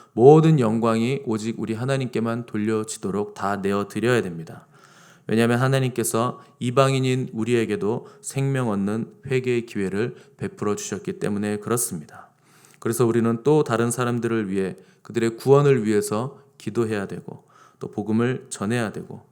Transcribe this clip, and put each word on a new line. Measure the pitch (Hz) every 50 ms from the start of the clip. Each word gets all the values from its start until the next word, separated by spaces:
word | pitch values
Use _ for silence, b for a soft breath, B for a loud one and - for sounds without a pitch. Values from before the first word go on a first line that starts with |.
| B B B
모든 | 107 117 139 151 160 156 160 160 143
영광이 | 120 107 110 113 113 117 113 113 113 123 139 139 -
오직 | 123 110 110 107 117 113 -
우리 | 107 104 110
하나님께만 | 107 123 131 139 131 131 117 - 113 113 117 117 120 117
돌려지도록 | - - 107 104 110 110 110 110 - - - - 98 92 101 104 104 -
다 | - 98 98 101 98
내어드려야 | 95 98 101 101 101 - - 113 104 123 123 117
됩니다. | 95 92 82 82 80 - - - - _ b b b b b b b b b b b b
왜냐하면 | 107 113 117 117 120 120
하나님께서 | 131 135 135 135 131 123 120 - 110 - - 113 120 127 131 - B B B B
이방인인 | 123 123 120 139 135 135 135 131 131 131 127 131 127 - -
우리에게도 | 110 107 117 123 117 113 101 104 95 98 101 117 127 - B B B
생명 | B - - 135 139 139 135 131 127 113
얻는 | 101 98 98 101 107 113 113 - - - -
회개의 | - 131 131 123 123 120 120 117
기회를 | - - 104 98 92 92 101 117 123 - B B B B B
베풀어 | 104 98 - - - 104 104
주셨기 | 101 - - 104 95 - - 95 -
때문에 | - 104 104 101 107 104 104 104
그렇습니다. | - 110 113 - - - 92 80 73 - - - - - _ _ b b b b b b b b
그래서 | - 113 117 120 123
우리는 | 117 113 120 113 117 117 113 -
또 | 143 151 151 147
다른 | - 117 110 117 120
사람들을 | 117 - 123 120 120 117 113 113 113 110 107 95
위해, | 95 98 95 90 92 - b b b b
그들의 | b - 107 117 113 113 113 -
구원을 | - 127 139 143 143 143 135 120 107
위해서 | 107 107 104 101 - 107 107 123 139 - - - _ _ -
기도해야 | - 113 101 117 117 110 110 101 98 92
되고 | 92 87 - - - - - b b b b b b b
또 | - -
복음을 | - 110 101 107 107 110 120 127 131 135 - -
전해야 | - - 101 101 120 123 113 101
되고 | - 87 87 - - - - _